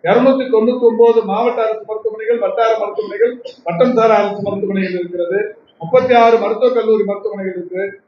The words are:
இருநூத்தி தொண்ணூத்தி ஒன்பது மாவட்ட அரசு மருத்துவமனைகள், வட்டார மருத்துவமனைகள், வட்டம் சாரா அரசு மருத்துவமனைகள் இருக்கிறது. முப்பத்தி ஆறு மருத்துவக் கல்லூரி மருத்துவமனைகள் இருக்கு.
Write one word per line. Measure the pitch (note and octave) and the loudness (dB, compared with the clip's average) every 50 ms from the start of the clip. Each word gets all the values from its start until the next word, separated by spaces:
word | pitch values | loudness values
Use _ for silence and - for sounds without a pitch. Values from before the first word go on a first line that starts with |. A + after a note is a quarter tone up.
| - | 0
இருநூத்தி | E3 G3+ A#3+ B3+ C4+ C4 C4+ B3+ - | 2 2 4 4 4 2 2 0 0
தொண்ணூத்தி | A3+ G#3+ A3 A#3+ B3 B3 A#3+ A#3 | 0 2 2 2 0 2 2 2
ஒன்பது | A3 G#3+ A#3 A#3 A3+ A3+ G#3 F#3+ | 4 6 4 4 4 2 0 0
மாவட்ட | G3 G#3+ A#3+ A#3+ A#3+ B3 A3 | -2 -2 -2 -2 -2 -2 -2
அரசு | A3 A3 G#3+ G#3 G#3+ | -2 -4 -6 -8 -10
மருத்துவமனைகள், | A3 G#3+ - A3 G#3+ A3 A3 A3+ A#3+ A3+ G3+ | -10 -6 -4 -6 -6 -4 -4 -2 -2 -2 -2
வட்டார | F#3 - A#3 A3+ A3 A3 A3 | -4 0 0 2 2 2 0
மருத்துவமனைகள், | G3+ G3+ G#3 G#3+ G#3+ G3 G3+ - A3+ B3 B3+ - - - - _ _ | -2 -6 -6 -8 -8 -8 -2 -2 0 -2 -2 -6 -16 -18 -18 _ _
வட்டம் | E3+ F3 E3+ B3+ A#3+ - | -8 0 0 0 2 2
சாரா | A3+ A3 A3 A3 G#3 | 2 4 4 4 2
அரசு | G#3 G3 G3 - | 2 0 -4 -6
மருத்துவமனைகள் | G3+ G3+ F#3+ G3 F#3+ G3 F#3+ F#3+ F#3+ F3+ F3+ F3+ | -6 -6 -4 -4 -4 -4 -2 -4 -4 -4 -4 -6
இருக்கிறது. | F3 F3 F3 F3 F3 F3 F#3 G3+ A3 - - _ _ _ _ _ | -8 -6 -6 -6 -4 -4 -2 -4 -4 -6 -10 _ _ _ _ _
முப்பத்தி | E3 E3 B3+ B3+ - B3+ B3 A#3 | -6 2 2 2 4 4 4 6
ஆறு | A#3 A3+ A#3 G3+ G3+ | 6 6 4 4 2
மருத்துவக் | G#3 A3 G#3+ B3+ B3 B3 A#3 | -2 -2 0 0 0 2 0
கல்லூரி | A3 A3 A3 G#3+ G#3 G3 | 2 2 2 2 0 -2
மருத்துவமனைகள் | G3+ G3 - G#3+ G3+ G3 F#3+ F#3+ F#3 F3+ | -4 -6 -6 -8 -8 -6 -8 -8 -8 -10
இருக்கு. | E3+ F3+ F3+ F#3 G3 G3 G3 - _ | -12 -10 -8 -6 -6 -6 -8 -14 _